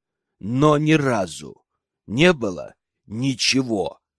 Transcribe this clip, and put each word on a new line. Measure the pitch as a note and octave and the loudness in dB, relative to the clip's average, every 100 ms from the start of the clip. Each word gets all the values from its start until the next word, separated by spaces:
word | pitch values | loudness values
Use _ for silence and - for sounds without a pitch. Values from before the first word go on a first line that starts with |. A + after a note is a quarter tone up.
| _ _ _ _ | _ _ _ _
но | G2 B2 D3+ D3 | -6 2 4 4
ни | D3+ | 4
разу | D#3 C3+ A2+ F2 - C#2+ - _ _ _ _ - | 2 2 -2 -4 -8 -16 -20 _ _ _ _ -6
не | A2+ F3 | 2 4
было | D3+ G#2+ E2 G#1+ - _ _ - | 2 -2 -6 -12 -18 _ _ -12
ничего. | G#2+ C3+ B2 - B2+ B2+ G#2 D2+ - _ | -6 -4 -2 0 0 0 -2 -4 -8 _